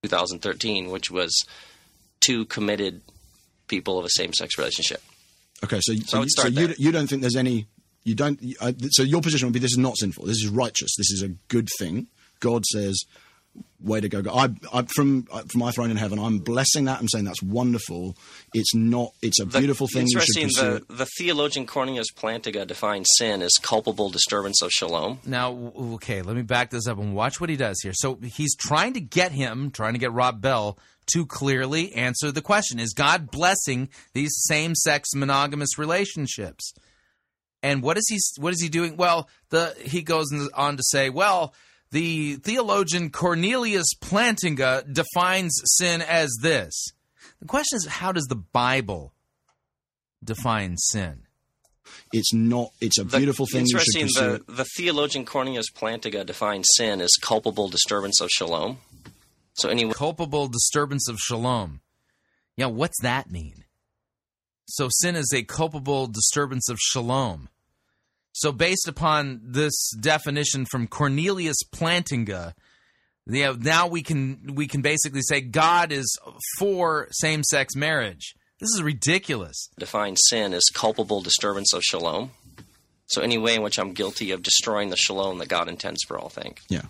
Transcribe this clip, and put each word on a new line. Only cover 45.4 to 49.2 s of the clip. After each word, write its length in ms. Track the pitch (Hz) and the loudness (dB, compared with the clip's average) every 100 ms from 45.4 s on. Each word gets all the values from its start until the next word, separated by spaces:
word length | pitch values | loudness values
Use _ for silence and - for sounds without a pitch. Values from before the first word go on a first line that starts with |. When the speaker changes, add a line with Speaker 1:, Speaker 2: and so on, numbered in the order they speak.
| 180 147 | 0 -2
Speaker 3:
sin 380 | - - 180 170 | 2 2 4 0
as 280 | 160 165 156 117 | 2 2 2 0
this." 460 | 156 143 92 - - _ _ _ - _ | 2 2 0 -8 -10 _ _ _ -20 _
The 80 | 160 | -2
question 300 | 277 294 254 | 0 0 -2
is, 80 | 156 | -4
how 260 | - 185 | -4 -2
does 140 | 185 135 | -2 -2
the 100 | 123 | -4
Bible 800 | 85 127 123 131 107 92 65 _ | 0 2 4 2 0 -6 -10 _